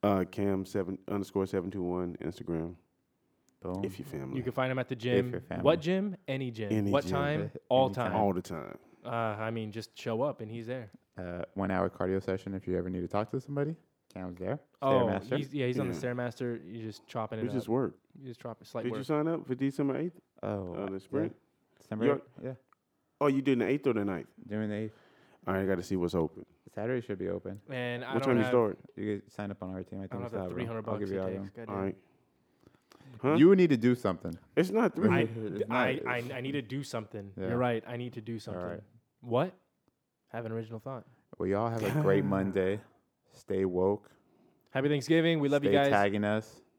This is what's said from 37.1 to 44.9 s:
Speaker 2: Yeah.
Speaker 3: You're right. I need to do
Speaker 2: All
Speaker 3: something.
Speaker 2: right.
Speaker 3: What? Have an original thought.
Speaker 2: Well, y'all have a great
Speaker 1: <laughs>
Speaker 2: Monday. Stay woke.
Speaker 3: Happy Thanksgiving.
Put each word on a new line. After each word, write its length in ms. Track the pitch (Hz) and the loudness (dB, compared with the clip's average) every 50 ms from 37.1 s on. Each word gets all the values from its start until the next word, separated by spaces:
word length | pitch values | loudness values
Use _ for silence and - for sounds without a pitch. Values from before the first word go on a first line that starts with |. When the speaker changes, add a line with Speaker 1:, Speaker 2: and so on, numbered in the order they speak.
| - 107 101 101 98 98 | -10 -12 -12 -10 -8 -6
Speaker 2:
Yeah. 100 | 95 95 | -4 -2
Speaker 3:
You're 80 | 117 120 | 0 2
right. 260 | 123 123 117 113 107 - | 2 2 2 0 -4 -6
I 100 | 120 120 | -8 -8
need 160 | 123 123 120 | -8 -8 -8
to 80 | 120 | -10
do 120 | 107 113 117 | -10 -8 -8
Speaker 2:
All 60 | 110 | -8
Speaker 3:
something. 220 | - - 101 90 90 | -8 -8 -8 -6 -6
Speaker 2:
right. 160 | 87 87 82 101 _ _ - _ _ _ _ | -6 -8 -10 -12 _ _ -20 _ _ _ _
Speaker 3:
What? 320 | - 120 117 123 156 185 - _ _ _ _ _ _ _ _ _ _ _ _ _ _ _ | -6 0 2 2 2 2 -2 _ _ _ _ _ _ _ _ _ _ _ _ _ _ _
Have 160 | - 117 120 | -10 -8 -6
an 60 | 110 | -6
original 280 | 110 113 113 110 117 110 | -6 -6 -6 -8 -10 -12
thought. 260 | - 135 135 123 - - - _ _ _ - _ | -10 -10 -12 -12 -14 -18 -20 _ _ _ -8 _
Speaker 2:
Well, 100 | 85 95 | 0 0
y'all 200 | 98 101 113 117 | 2 2 2 0
have 140 | 117 113 110 | 0 0 0
a 180 | 98 - 151 | 0 2 2
great 220 | 151 98 98 101 98 | 4 4 4 4 4
Speaker 1:
<laughs> 120 | 98 98 95 | 4 2 2
Speaker 2:
Monday. 420 | 95 95 92 98 92 92 101 107 - - _ _ _ _ _ _ _ _ _ | 2 2 2 2 2 2 0 -2 -6 -12 _ _ _ _ _ _ _ _ _
Stay 320 | - - - 101 95 95 | -20 -8 -4 0 0 0
woke. 440 | 95 90 90 92 95 101 - - - - _ _ _ _ _ _ _ _ _ _ _ | 2 2 2 2 2 2 0 -4 -14 -20 _ _ _ _ _ _ _ _ _ _ _
Speaker 3:
Happy 160 | - 131 131 | -4 0 2
Thanksgiving. 500 | 147 | 2